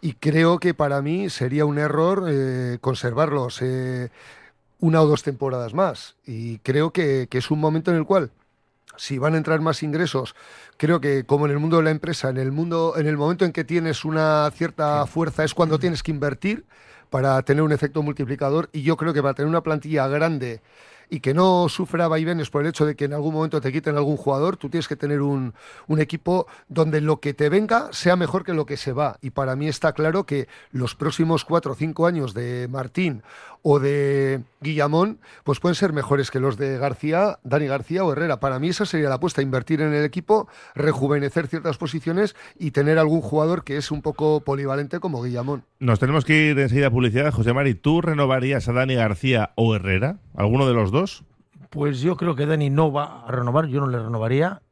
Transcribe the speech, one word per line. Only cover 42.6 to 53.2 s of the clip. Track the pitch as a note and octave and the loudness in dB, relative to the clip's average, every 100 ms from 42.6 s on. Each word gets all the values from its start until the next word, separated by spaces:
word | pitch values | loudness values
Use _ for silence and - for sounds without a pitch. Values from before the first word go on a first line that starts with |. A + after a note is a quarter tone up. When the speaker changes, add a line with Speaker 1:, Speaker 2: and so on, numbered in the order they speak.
| D#3+ | -4
Speaker 1:
tener | C3+ C#3+ D#3+ | 0 4 4
algún | D#3 E3 | 4 2
jugador | A2+ D3+ D#3 F3 - | 0 0 2 0 -4
que | C#3+ | -6
es | C#3+ | -4
un | D3+ | -4
poco | D3 D3 D3+ D3+ | -4 -2 0 0
polivalente | C#3+ C#3 C#3 C#3 C#3+ F3 | 0 -4 -2 -4 -4 -6
como | F#3 C3+ | -4 -4
Guillamón. | B2 A#2+ B2+ C#3+ - _ | -4 -4 -4 -6 -8 _
Speaker 3:
Nos | B2+ A2 | 2 4
tenemos | C3 D3+ | 4 2
que | C3 D#3 D3+ | 4 4 4
ir | C#3+ | 4
enseguida | C#3 B2 C#3 | 2 4 2
a | |
publicidad. | A#2+ B2 A2 D3 | 4 2 2 0
José | A#2 A2+ | 2 2
Mari, | B2 C#3 G2+ | 2 2 0
¿tú | - E3 | 2 2
renovarías | E3+ D3+ C#3 C3 B2+ C3+ A#2+ | 2 0 2 2 2 0 0
a | |
Dani | A#2+ C3 B2+ | 0 2 2
García | A2 G2+ C3+ B2 G#2+ - | 2 2 2 2 0 0
o | A2+ G#2+ | 2 2
Herrera? | F#2 F#2+ B2 G#3 - - | 2 0 0 -4 -14 -2
¿Alguno | G2+ B2 C3+ | 2 4 4
de | |
los | A#2 G2+ | 4 4
dos? | A#2 G3 - - _ _ - - | 2 0 -6 -20 _ _ -20 -14
Speaker 2:
Pues | D3+ C#3+ C3 | -4 -2 0
yo | D3 F3+ | -2 0
creo | E3+ C3+ | -2 -2
que | D3 | 0
Dani | D#3 C#3+ | 0 2
no | C#3 D#3+ | 2 2
va | C#3 C#3+ C3+ | 2 -4 -8